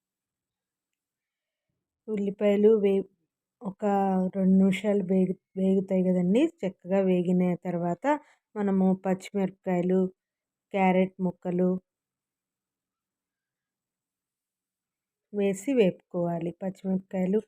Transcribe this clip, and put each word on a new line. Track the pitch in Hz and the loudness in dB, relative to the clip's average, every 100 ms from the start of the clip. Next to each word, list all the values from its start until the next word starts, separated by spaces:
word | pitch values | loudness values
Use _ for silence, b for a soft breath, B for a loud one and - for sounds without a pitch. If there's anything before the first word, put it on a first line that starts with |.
| _ _ _ _ _ _ _ _ _ _ _ _ _ _ _ _ _ _ _ _ - | _ _ _ _ _ _ _ _ _ _ _ _ _ _ _ _ _ _ _ _ -8
ఉల్లిపాయలు | 214 202 196 208 202 208 220 | -4 -4 0 0 4 6 6
వే-, | 196 196 190 _ _ _ _ _ | 4 0 -2 _ _ _ _ _
ఒక | 208 - 208 196 196 185 185 | -14 -6 -2 0 0 0 -2
రెండు | 196 190 190 | 0 2 4
నిమిషాలు | 196 190 214 202 | 4 0 0 -2
వేగు-, | 175 190 185 185 _ 185 | 0 0 0 -4 _ -2
వేగుతాయి | 190 190 190 190 | 0 0 0 0
కదండి. | 185 180 180 220 320 - | 0 0 2 2 0 -2
చక్కగా | 190 - 175 196 | -10 -8 -4 0
వేగిన | 190 180 180 180 180 | 2 0 0 0 0
తర్వాత | 175 185 175 175 170 277 294 b b _ | -2 -6 -6 -4 -4 -2 -4 b b _
మనము | 214 202 190 190 185 | -6 -2 2 2 0
పచ్చిమిరపకాయలు, | 190 185 - 202 190 - 190 180 180 185 185 - _ _ _ _ _ | -2 -6 -6 -4 -4 -6 -4 -2 0 0 -2 -6 _ _ _ _ _
క్యారెట్ | 202 185 185 190 - | 0 2 2 0 -2
ముక్కలు | 180 - 180 180 180 185 - _ _ _ _ _ _ _ _ _ _ _ _ _ _ _ _ _ _ _ _ _ _ _ _ _ _ _ _ _ _ _ _ _ _ | -6 -6 -6 -2 0 -2 -8 _ _ _ _ _ _ _ _ _ _ _ _ _ _ _ _ _ _ _ _ _ _ _ _ _ _ _ _ _ _ _ _ _ _
వేసి | 202 196 196 - | -4 -2 -2 -2
వేపుకోవాలి. | 262 185 180 _ 180 175 170 170 | 2 2 0 _ -6 -4 -4 -8
పచ్చిమిరపకాయలు, | - 190 185 190 190 - 190 185 214 | -8 -12 -8 -4 -4 -4 -4 -2 -2